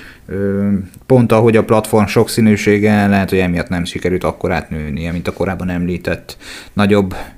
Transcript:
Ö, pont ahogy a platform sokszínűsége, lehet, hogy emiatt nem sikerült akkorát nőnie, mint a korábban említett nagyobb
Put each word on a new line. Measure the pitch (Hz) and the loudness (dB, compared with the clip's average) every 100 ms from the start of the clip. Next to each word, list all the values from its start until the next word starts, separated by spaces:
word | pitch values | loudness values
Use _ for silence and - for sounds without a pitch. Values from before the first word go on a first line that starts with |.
| - - - | -20 -20 -12
Ö, | 95 98 98 101 98 90 - - | -6 -4 -2 0 -2 -4 -10 2
pont | 131 131 | 4 4
ahogy | 113 117 110 | 4 4 4
a | |
platform | 104 110 - 110 101 | 2 0 2 0 2
sokszínűsége, | 120 107 - 110 104 - 104 104 104 101 | 0 0 2 2 2 2 2 4 2 2
lehet, | 101 92 | 2 0
hogy | 95 | 0
emiatt | 92 85 - | 0 -2 -4
nem | 87 87 | -4 -6
sikerült | - 90 90 | -4 -4 -2
akkorát | 80 - 90 82 - | -4 -4 -4 -4 -6
nőnie, | 78 76 69 85 | -8 -8 -6 -6
mint | 85 - | -6 -6
a | |
korábban | - 90 92 90 | -4 -6 -4 -6
említett | 87 87 87 85 82 - - - - - | -4 -4 -4 -4 -6 -10 -20 -18 -20 -10
nagyobb | - 101 104 95 - - | -2 2 2 0 -4 -14